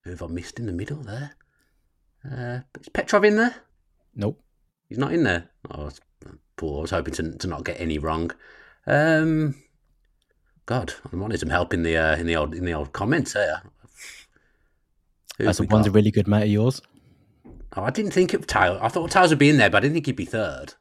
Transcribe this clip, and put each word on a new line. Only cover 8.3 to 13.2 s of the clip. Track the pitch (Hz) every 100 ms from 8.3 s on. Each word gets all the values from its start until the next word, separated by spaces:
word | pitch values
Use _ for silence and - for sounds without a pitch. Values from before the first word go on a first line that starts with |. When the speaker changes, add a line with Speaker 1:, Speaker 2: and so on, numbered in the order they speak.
| - - - - _ -
Speaker 1:
Um, | 143 156 160 160 156 151 135 _ _ _ _ _ _ _ _ _ _ -
God, | 123 87 - -
I | 90
wanted | 104 95
some | 80
help | 87 87
in | 87
the, | 82 82
uh, | 80 78
in | 85
the | 82
old, | 73
in | 82
the | 90
old | 80 71
comments | - 104 160